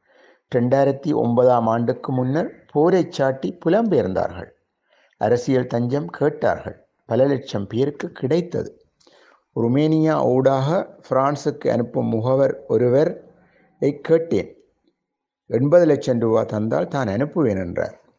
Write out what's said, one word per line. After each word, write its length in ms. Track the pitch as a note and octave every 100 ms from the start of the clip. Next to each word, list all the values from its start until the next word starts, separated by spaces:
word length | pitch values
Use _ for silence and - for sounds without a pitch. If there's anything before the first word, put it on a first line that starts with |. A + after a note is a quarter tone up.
| _ _ _ _ - B2+
ரெண்டாயிரத்தி 580 | A#2+ C3+ C#3 C#3 E3
ஒன்பதாம் 540 | A#2+ A#2+ A#2 B2+ B2 A2+
ஆண்டுக்கு 440 | A#2 A#2 - -
முன்னர் 540 | B2+ B2+ C#3+ A#3 - _
போரைச் 380 | D3 D#3+ F#3 E3
சாட்டி 460 | - C3+ C3 F#3 - E3+
புலம்பெயர்ந்தார்கள். 840 | F#3+ A#3 D#3+ F#2+ F#2 E2+ F2 - _ _ _ _ _ _ -
அரசியல் 500 | G#2+ A#2+ C3+ C3 B2
தஞ்சம் 400 | A#2+ A#2+ C#3+ E3
கேட்டார்கள். 800 | - C#3+ D3+ A2 E2+ - - _ _ -
பல 200 | A#2 C3+
லட்சம் 420 | C3+ - G#2+ F#2+
பேருக்கு 440 | A2+ C#3 C#3+ -
கிடைத்தது. 760 | - B2+ E3 E3+ - G2+ - _ _ _ _ _ _ _ -
ருமேனியா 720 | A#2 C3 D#3 D#3 D#3 D3+ B2
ஊடாக 720 | B2+ C3+ C3+ C3+ F3+ - - -
பிரான்சுக்கு 580 | C3 C3+ D3 D#3 C#3 C3
அனுப்பும் 360 | A#2 A#2 - A#2
முகவர் 600 | A2+ A#2+ C3 C#3 - -
ஒருவரை 460 | A2 B2 B2+ D3+ - - _ _ _ _ - C#3 C#3+
கேட்டேன். 480 | - E3 E3 G2+ - - _ _ _ _ _ _ _ _ -
எண்பது 400 | A#2+ C3+ F3 E3
லட்சம் 340 | C#3 - A#2+
ரூபா 240 | A2+ A2+
தந்தால் 440 | A2 G#2+ G#2+ C3+ F3
தான் 200 | C#3+ A#2+
அனுப்புவேன் 520 | G2 D3 F#3 C3+ F#2+
என்றார். 420 | F2+ D#2+ - - _